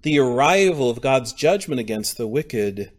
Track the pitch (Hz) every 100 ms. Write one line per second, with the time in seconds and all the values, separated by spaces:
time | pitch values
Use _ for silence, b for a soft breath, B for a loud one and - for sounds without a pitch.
0 | 156 147 127 123 147 190 190 156 127 120
1 | 135 135 117 - 151 196 196 131 110 110
2 | 104 - 113 127 156 117 101 98 98